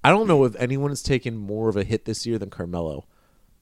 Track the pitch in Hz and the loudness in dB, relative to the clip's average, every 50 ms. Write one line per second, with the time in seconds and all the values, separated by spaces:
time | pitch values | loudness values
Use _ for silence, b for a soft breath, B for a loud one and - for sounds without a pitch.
0 | - 135 180 214 226 202 165 139 135 123 104 - 123 123 135 139 143 143 143 - | 4 6 6 6 6 4 6 6 4 4 2 0 -2 -2 -2 -2 -2 -4 -4 -4
1 | - - 139 123 - 123 113 110 101 98 107 107 113 110 95 104 95 107 113 107 | -2 -2 -2 -2 -2 -4 -8 -8 -8 -8 -4 -2 0 0 0 0 0 0 -2 -2
2 | - 113 110 - - 117 113 107 98 98 - - 87 87 87 85 85 80 73 67 | -2 -4 -8 -6 -4 -4 -4 -4 -6 -8 -8 -10 -8 -6 -4 -4 -4 -4 -6 -8
3 | - _ _ _ _ _ _ _ _ _ _ _ | -12 _ _ _ _ _ _ _ _ _ _ _